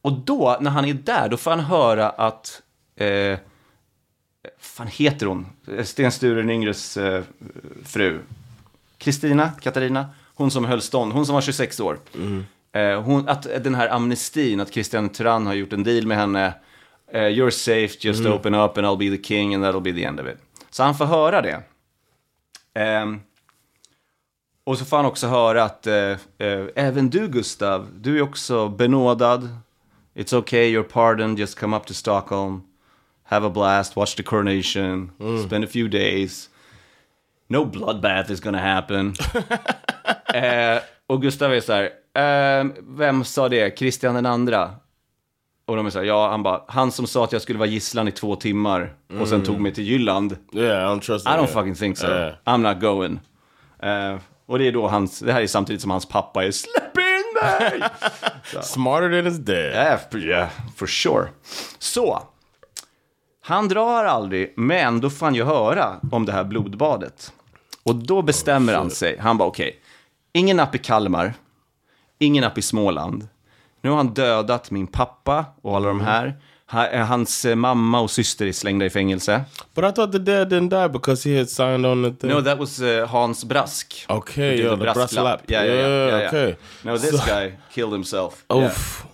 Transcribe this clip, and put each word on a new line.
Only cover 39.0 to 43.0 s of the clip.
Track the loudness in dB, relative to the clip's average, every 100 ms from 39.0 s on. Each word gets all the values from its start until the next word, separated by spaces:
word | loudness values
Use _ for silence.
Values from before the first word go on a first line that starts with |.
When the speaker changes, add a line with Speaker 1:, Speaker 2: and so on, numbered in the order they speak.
| -2 -4
Speaker 1:
<laughs> | -4 -4 -4 -6 -4 -6 -8 -6 -4 -4 -2
Eh, | 0 0 2 2 0 -4 _ -4
och | 0
Gustav | 0 0 0
är | 0
så | 2
här: | 0 0 -6 _
"Ehm, | 0 2 2 2 2 0 -6 -16
vem | -2